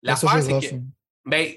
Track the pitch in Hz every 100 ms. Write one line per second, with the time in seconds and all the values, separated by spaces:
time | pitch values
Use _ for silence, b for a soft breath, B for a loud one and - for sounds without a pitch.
0 | 123 127 165 214 135 135 135 127 127 -
1 | _ _ 131 151 156